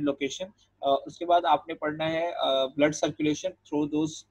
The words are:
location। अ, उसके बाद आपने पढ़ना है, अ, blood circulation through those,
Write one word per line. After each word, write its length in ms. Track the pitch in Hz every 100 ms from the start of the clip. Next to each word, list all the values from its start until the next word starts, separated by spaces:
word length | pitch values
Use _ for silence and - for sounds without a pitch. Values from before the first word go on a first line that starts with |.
| 147
location। 360 | 139 139 - 190 - _ _
अ, 200 | 139 139 -
उसके 180 | 151 175
बाद 200 | 175 170
आपने 280 | 147 -
पढ़ना 320 | 160 151 156 160
है, 260 | 160 170
अ, 340 | - 139 135 135
blood 260 | 131 147
circulation 580 | 151 156 147 151 147 185
through 380 | - _ 147 151
those, 180 | 151 156 - -